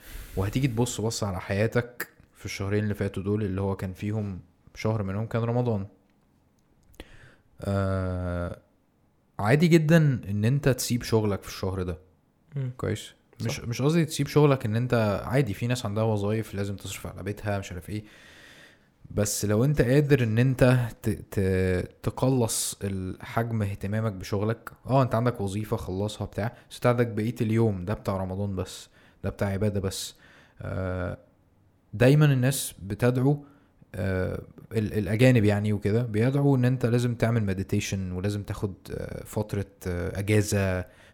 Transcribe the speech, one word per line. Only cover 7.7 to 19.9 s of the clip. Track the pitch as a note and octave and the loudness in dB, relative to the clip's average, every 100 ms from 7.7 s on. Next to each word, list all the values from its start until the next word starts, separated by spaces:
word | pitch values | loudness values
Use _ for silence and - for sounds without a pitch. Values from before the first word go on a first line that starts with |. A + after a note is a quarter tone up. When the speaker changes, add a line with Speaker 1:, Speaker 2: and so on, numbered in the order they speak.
| G2 G2 F#2+ F#2 F2+ F2+ F2 F2 - _ _ _ _ _ _ _ - | 0 0 0 -2 -4 -4 -4 -4 -8 _ _ _ _ _ _ _ -4
Speaker 1:
عادي | G2+ D3 E3+ | 2 4 6
جدًا | E3+ D3+ E3 D3+ B2+ - | 6 6 6 6 2 -2
ان | G2+ A2 | 0 2
انت | C#3 C#3 | 2 2
تسيب | B2 - A#2+ | 0 0 -4
شغلك | - A2 G#2+ G2 | 2 2 2 -2
في | - | -6
الشهر | - F#2+ F#2 | -6 -4 -4
ده. | F2+ E2+ - _ _ _ _ C#3+ | -4 -6 -12 _ _ _ _ -8
Speaker 2:
مم. | C3 B2 | -8 -6
Speaker 1:
كويس. | G2 G#2 - - _ _ A2 | -4 -4 -8 -20 _ _ -6
مش، | - | -6
Speaker 2:
صح. | - | -8
Speaker 1:
مش | A#2+ | -2
قصدي | C3+ E3+ D#3+ | 2 2 2
تسيب | - D3 | -2 2
شغلك | D3 D3 C3+ A2 | 6 6 4 2
ان | G#2+ | -2
انت | B2 A#2+ G#2+ F#2+ C2+ | 2 2 2 0 0
عادي، | B2 A#2 | 0 0
في | F#2+ A#2+ | -2 -2
ناس | C3 G#2+ | -2 -2
عندها | G2+ | -2
وظايف | A2+ G#2+ G2+ A2 G#2+ | 0 0 0 -2 -4
لازم | G2 G2+ G2 | -6 -6 -6
تصرف | G2 - - | -10 -12 -12
على | F2+ | -10
بيتها، | F#2+ G#2 G#2+ G2+ | -8 -6 -4 -4
مش | F#2 | -6
عارف | F2 - | -12 -8
ايه، | G#2+ G#2+ - - - - - - _ _ _ - | -10 -10 -20 -20 -20 -20 -20 -20 _ _ _ -8
بس | G2+ G#2 - G2+ | -2 -2 0 0
لو | G#2 C3+ | 2 4
انت | D3+ | 4
قادر | A#2+ | 4